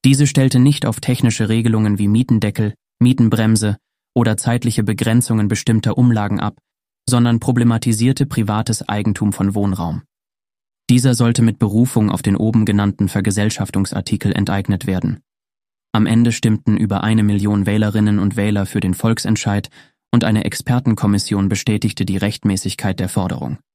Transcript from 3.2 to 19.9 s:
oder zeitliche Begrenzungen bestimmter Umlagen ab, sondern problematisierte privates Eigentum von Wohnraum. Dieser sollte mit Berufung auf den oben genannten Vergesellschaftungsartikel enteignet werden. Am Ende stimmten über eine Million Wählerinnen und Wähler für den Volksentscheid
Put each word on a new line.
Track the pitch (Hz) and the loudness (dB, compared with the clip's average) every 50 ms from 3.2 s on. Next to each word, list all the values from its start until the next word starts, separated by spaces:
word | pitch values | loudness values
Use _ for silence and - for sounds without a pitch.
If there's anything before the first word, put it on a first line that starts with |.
| 117 107 110 110 110 107 110 107 110 104 101 - _ _ _ _ _ _ _ | 2 2 2 2 2 2 2 2 2 -2 -4 -4 _ _ _ _ _ _ _
oder | 123 120 110 110 | 0 2 2 0
zeitliche | 107 - 123 117 120 120 117 107 - 107 | 0 0 -2 -2 0 -2 -2 -2 0 -2
Begrenzungen | 98 107 92 - 117 113 123 117 - 117 110 104 101 | -2 -2 -2 -2 2 2 2 2 2 0 0 0 0
bestimmter | 104 - - - 113 110 - 113 101 | -2 -2 0 0 0 2 0 0 2
Umlagen | - 123 123 117 107 101 101 101 98 | 2 4 4 4 2 0 -2 -2 -2
ab, | - 104 - _ _ _ _ _ _ _ _ _ _ - | -2 -4 -6 _ _ _ _ _ _ _ _ _ _ -2
sondern | 127 120 120 120 117 113 | 0 2 2 2 2 0
problematisierte | - - 123 120 120 117 113 113 - 120 110 104 117 127 139 - 143 | 0 0 0 2 2 2 2 2 0 -2 0 0 0 0 0 0 -2
privates | 139 - - 110 101 104 107 110 - 110 - - - | -2 -2 -2 -2 0 -2 -2 -2 -4 -6 -6 -4 -4
Eigentum | 104 104 107 113 101 - 107 104 | -4 -2 -2 -2 -2 0 -2 -2
von | 95 - 101 98 95 | -2 0 -2 -2 0
Wohnraum. | 104 101 101 92 87 87 82 76 - - _ _ _ _ _ _ _ _ _ _ _ _ _ _ _ _ - | 0 -2 -2 -2 -4 -4 -6 -6 -8 -10 _ _ _ _ _ _ _ _ _ _ _ _ _ _ _ _ 2
Dieser | 123 123 120 135 123 | 2 4 4 2 2
sollte | 117 120 117 117 - | 2 2 2 4 4
mit | 113 113 107 - | 2 2 2 0
Berufung | 113 101 101 110 123 131 - 117 107 104 | -2 0 2 2 2 2 2 0 0 0
auf | - 90 | -2 -2
den | - - 98 | 0 0 0
oben | - 107 110 113 117 110 | 0 0 0 2 2 2
genannten | 101 101 101 104 101 95 - 104 95 | 2 2 2 0 0 0 -2 -2 -2
Vergesellschaftungsartikel | - 101 98 104 95 104 101 107 - - 101 - - 98 98 - - 95 92 - 110 101 - 104 | 0 0 -2 0 0 0 0 -2 -2 -4 -6 -4 -2 -2 -2 -2 -4 -8 -4 -4 -4 -2 -2 -2
enteignet | - - 101 - 98 101 98 - 101 90 - | 0 0 -2 -2 -2 -4 -2 -2 -2 -2 -2
werden. | - 92 92 - - - - _ _ _ _ _ _ _ _ _ _ _ _ _ _ | -2 -2 -2 -2 -2 -4 -6 _ _ _ _ _ _ _ _ _ _ _ _ _ _
Am | - 107 107 | -2 -2 0
Ende | - 113 113 120 117 | 2 2 2 2 2
stimmten | 113 - - 113 107 104 _ - 107 | 0 0 0 0 0 0 _ -2 0
über | 95 107 101 101 98 | 0 0 -2 -2 -2
eine | - 107 110 110 104 | -2 0 2 2 2
Million | 104 104 101 101 104 104 104 98 | 2 0 0 0 0 0 0 0
Wählerinnen | 101 101 107 107 104 101 110 107 104 104 101 | 0 0 0 0 0 0 0 2 2 2 0
und | 95 104 - | 0 -2 -2
Wähler | - 101 107 104 101 98 | -2 -2 0 0 -2 -4
für | - - 104 | -2 -4 -2
den | 95 92 92 | -2 -2 -2
Volksentscheid | - - 113 113 - - 104 110 107 - 107 101 104 - - _ - - _ | 0 0 0 0 0 0 -2 -2 -2 0 -2 -2 -2 -4 -6 _ -20 -20 _